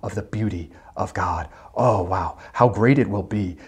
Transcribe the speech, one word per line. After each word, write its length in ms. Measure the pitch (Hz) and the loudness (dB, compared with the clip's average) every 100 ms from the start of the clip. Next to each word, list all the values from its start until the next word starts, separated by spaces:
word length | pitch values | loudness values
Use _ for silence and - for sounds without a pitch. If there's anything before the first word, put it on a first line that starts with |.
of 120 | 110 | -8
the 80 | 110 | -8
beauty 480 | - 107 107 92 80 - - - | -6 -4 -2 -4 -8 -16 -14 -6
of 160 | - | -6
God. 380 | - 90 85 78 - - 107 | -2 -4 -4 -8 -14 -8 0
Oh, 260 | 123 101 | 2 2
wow, 360 | 87 95 90 - - | 0 -2 -4 -8 -12
how 140 | - 120 | 2 4
great 300 | 101 117 139 | 6 4 4
it 120 | 104 | 2
will 120 | 104 | -2
be 360 | 92 104 92 82 | -4 -4 -4 -8